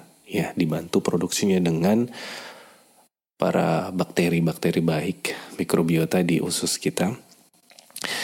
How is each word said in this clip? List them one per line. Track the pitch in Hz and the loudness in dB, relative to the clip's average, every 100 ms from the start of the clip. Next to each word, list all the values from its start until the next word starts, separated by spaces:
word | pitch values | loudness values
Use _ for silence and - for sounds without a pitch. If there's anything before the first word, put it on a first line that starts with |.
| - _ | -8 _
ya, | - - - - | -6 -4 -4 0
dibantu | 80 80 85 98 | 0 0 0 0
produksinya | - 87 87 - 104 92 | 2 0 -2 0 2 4
dengan | 87 80 90 113 123 - - - - - - - _ _ _ _ _ _ | 2 2 4 4 0 -6 -12 -12 -14 -18 -20 -20 _ _ _ _ _ _
para | 87 175 175 - - | 0 2 2 0 -2
bakteri-bakteri | 90 - - 87 85 82 80 82 85 | -4 -2 0 2 2 2 0 0 2
baik, | 82 78 87 - - - - - | 2 0 -2 -6 -8 -10 -12 -6
mikrobiota | - - 82 82 80 90 | 0 2 4 2 2 2
di | 85 82 | 2 2
usus | 85 - - - | 0 -2 -4 -2
kita. | 95 - 90 123 - - _ _ _ - - - - - | -4 -2 -2 -4 -12 -20 _ _ _ -20 -20 -10 -8 -6